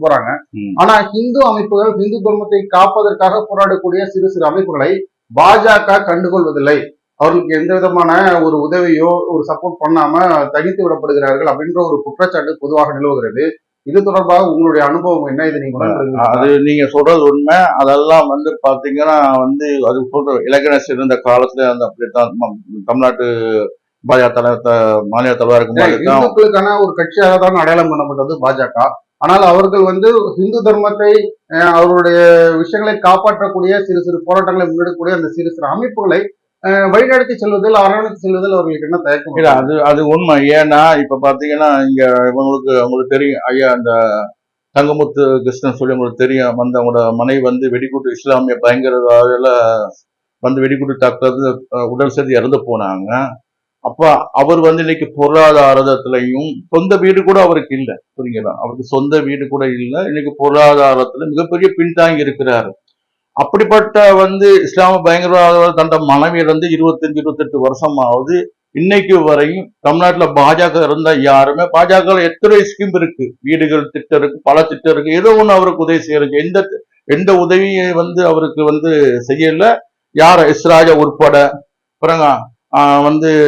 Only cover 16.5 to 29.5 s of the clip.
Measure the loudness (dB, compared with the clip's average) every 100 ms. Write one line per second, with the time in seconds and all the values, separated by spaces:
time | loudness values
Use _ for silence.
16.5 | 2 2 0 0 0 2 4 4 2 2
17.5 | 2 2 2 2 2 4 2 2 -2 -4
18.5 | -2 -2 -2 -4 -4 0 2 2 0 -2
19.5 | -4 -4 -2 -2 -2 -4 -4 -2 -4 0
20.5 | 0 2 -2 -2 -4 -2 -2 2 2 0
21.5 | -2 -2 -2 -4 -6 -6 -2 -2 -2 -8
22.5 | -10 -16 -14 -6 0 0 0 -4 -4 -2
23.5 | -2 -4 -10 _ _ -2 2 2 0 -2
24.5 | -2 0 0 2 0 -2 -2 -2 0 2
25.5 | 2 2 0 0 0 0 2 2 2 2
26.5 | 2 0 0 -2 -2 -4 0 2 4 2
27.5 | 2 0 2 0 -2 -6 -6 -6 -4 -4
28.5 | -2 -4 -2 -2 -4 _ -6 0 2 4